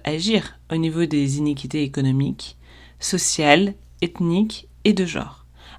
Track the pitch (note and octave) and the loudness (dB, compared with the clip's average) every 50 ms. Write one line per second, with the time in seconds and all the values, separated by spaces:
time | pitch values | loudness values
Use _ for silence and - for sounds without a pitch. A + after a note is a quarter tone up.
0 | - D3 D3+ D#3 F3 G#3+ A3 G3 - - - - - - D#3+ D#3+ E3 D#3+ D#3 E3 | -6 -4 -4 -2 -2 0 0 0 -2 -4 -10 -20 -10 -4 -2 0 0 0 0 0
1 | E3+ D#3 D3+ D3 C#3 C#3 C#3 C#3+ D3+ D3 D3 C#3 - B2+ D3 D3+ D3 C#3 C#3 C#3+ | 0 0 2 0 0 0 0 0 0 -2 -2 -4 -6 -6 -4 -2 -2 -2 -2 0
2 | C3+ C3+ C3 C3+ C#3 C#3 - - - - - - - - - - - - - - | 0 2 2 2 0 0 -2 -6 -10 -16 -18 -20 -20 -20 -20 -20 -20 -20 -14 -10
3 | - - - F3 - - - - D#3 D3 D3 E3 G3 G3+ G3+ - - - - - | -6 -4 -2 -2 -2 -2 0 2 6 6 6 6 6 2 -4 -10 -18 -20 -8 -6
4 | - - - - F3+ E3+ E3+ F#3 G#3+ A3 - - - - - - - G#3+ G3+ F#3 | -6 -6 -2 -2 0 2 2 2 0 0 -2 -8 -16 -20 -20 -2 0 0 2 2
5 | F#3 E3+ D#3 - - - - - - - - - - - - | 0 -2 -4 -6 -8 -10 -14 -20 -20 -20 -20 -20 -20 -20 -14